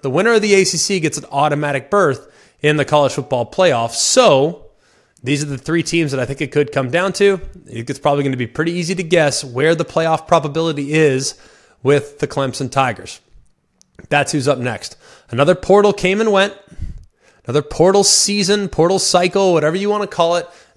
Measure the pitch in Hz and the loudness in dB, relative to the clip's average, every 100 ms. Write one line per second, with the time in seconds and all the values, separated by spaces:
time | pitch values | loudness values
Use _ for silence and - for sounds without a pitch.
0 | 135 139 220 226 214 196 190 160 - 190 | -4 0 2 2 4 4 2 -2 -2 -2
1 | 156 151 - 139 147 147 147 143 - 202 | -2 -4 -6 -2 0 0 -2 -6 -2 2
2 | 165 127 - _ _ _ 151 151 135 151 | 2 0 -10 _ _ _ 0 0 2 2
3 | 139 - 123 123 117 - 180 120 117 - | 2 -2 -4 -4 -2 0 2 2 -2 -2
4 | - 254 233 135 151 175 - _ _ _ | 2 4 6 4 2 -4 -18 _ _ _
5 | _ _ 120 143 147 135 - 170 156 170 | _ _ -4 -4 -4 -8 -4 -4 0 -2
6 | 151 131 120 139 147 147 143 139 127 165 | -2 -2 -4 -6 -2 -2 0 -2 -2 -2
7 | 190 180 202 190 - - - 113 120 - | -2 2 2 2 -6 -16 -14 -10 -10 -4
8 | 151 143 139 127 117 - 165 175 165 190 | 0 0 0 -4 -4 -4 -4 -4 -4 -4
9 | 165 170 147 - 135 123 156 165 165 170 | 0 2 2 -2 -6 0 0 0 -2 -2
10 | 160 160 - 170 151 151 165 147 139 156 | 0 -2 2 0 0 -2 -4 -4 -2 2
11 | 151 131 139 - - _ _ _ 131 143 | 2 2 -4 -10 -20 _ _ _ 0 2
12 | - - 147 - 131 - 131 135 131 104 | 0 -8 -6 -4 -4 -4 -2 0 0 -2
13 | - - _ - _ _ _ _ _ - | -12 -20 _ -20 _ _ _ _ _ -20
14 | - 143 139 151 127 127 123 110 - - | -2 -2 0 -2 -2 -2 -4 -8 -12 -18
15 | - - _ 117 147 180 - 202 202 202 | -20 -20 _ 0 2 2 4 4 4 2
16 | 185 202 226 196 202 - _ - - - | 0 0 2 2 0 -4 _ -12 -12 -12
17 | - _ _ _ - 139 147 - 175 202 | -20 _ _ _ -4 -4 -2 2 4 4
18 | 196 - - 202 185 208 196 - 165 190 | 4 2 0 0 0 0 -2 0 0 0
19 | - 180 180 196 196 165 151 180 202 208 | 0 2 2 2 2 2 0 0 -2 -2
20 | 202 - 170 175 170 - _ | -4 -2 0 0 -4 -14 _